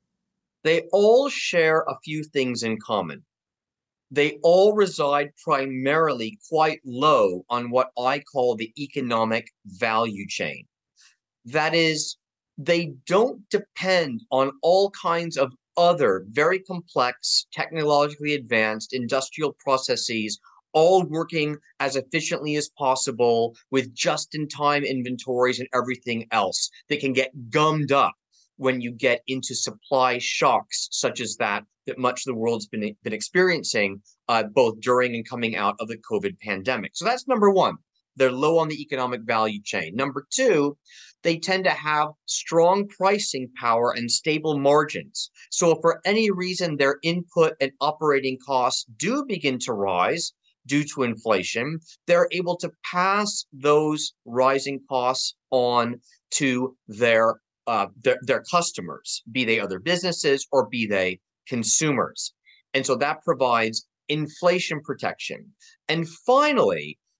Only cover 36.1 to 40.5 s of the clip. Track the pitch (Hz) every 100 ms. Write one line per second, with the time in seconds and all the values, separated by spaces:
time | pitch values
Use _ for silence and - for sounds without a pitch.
36.1 | 107 95 92 107 98 95 127 87 - 180
37.1 | 247 262 240 202 190 123 87 _ _ _
38.1 | - 131 127 147 165 156 151 147 131 127
39.1 | 123 113 117 110 104 104 101 80 101 139
40.1 | 131 - - 262